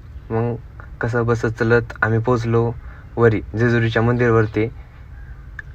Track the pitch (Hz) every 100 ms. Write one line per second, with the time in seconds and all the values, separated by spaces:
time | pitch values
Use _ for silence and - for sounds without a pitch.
0 | - - - 113 120 117 - - - -
1 | 117 120 113 117 120 110 113 120 113 -
2 | 107 113 117 123 113 117 117 117 - -
3 | - - 117 104 - 107 120 117 113 113
4 | 117 123 123 113 107 107 113 - - -
5 | - - - - - - -